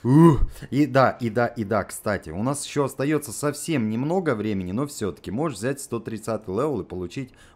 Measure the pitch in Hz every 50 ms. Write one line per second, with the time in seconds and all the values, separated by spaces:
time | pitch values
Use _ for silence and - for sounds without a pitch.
0 | - 117 135 156 170 170 143 113 - - - - - - 117 135 151 131 123 135
1 | 127 110 - - 120 113 101 120 120 117 - 113 107 95 110 101 90 - - -
2 | - 107 101 90 - 80 78 92 113 131 143 131 - - - 143 143 127 - -
3 | 131 147 156 147 147 - 104 - - 147 143 - - - 160 131 110 107 110 117
4 | 135 151 175 196 180 151 120 104 104 110 104 95 92 87 95 120 147 143 - -
5 | 110 95 - - - - 92 120 160 165 120 90 107 127 139 - - - 120 113
6 | - - 113 104 - 113 110 107 - - 92 107 139 156 139 101 82 - 90 90
7 | 90 87 - 139 131 - - - - - -